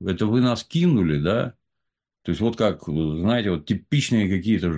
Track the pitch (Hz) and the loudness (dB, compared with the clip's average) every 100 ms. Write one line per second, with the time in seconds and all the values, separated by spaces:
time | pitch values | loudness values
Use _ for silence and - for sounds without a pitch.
0 | 90 90 107 120 123 117 - 165 175 131 | -4 -2 0 2 2 0 -4 0 2 4
1 | 85 73 80 113 127 - _ _ _ _ | 2 0 0 -2 -2 -8 _ _ _ _
2 | _ _ - 85 113 117 110 80 - 76 | _ _ -6 -2 -2 0 -2 -2 -4 -2
3 | 78 80 95 120 101 85 - 98 - 147 | -2 -2 0 0 0 -2 -2 -4 -2 -2
4 | - 113 98 95 101 104 87 | 0 0 2 0 0 0 0